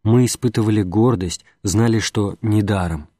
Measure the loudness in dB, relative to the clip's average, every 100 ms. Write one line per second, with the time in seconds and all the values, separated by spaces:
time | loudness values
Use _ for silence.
0 | 4 4 2 0 -4 0 0 0 0 2
1 | 2 0 -4 -8 _ _ -2 0 2 0
2 | -2 -4 -6 -4 -2 0 0 -2 -2 -6
3 | -12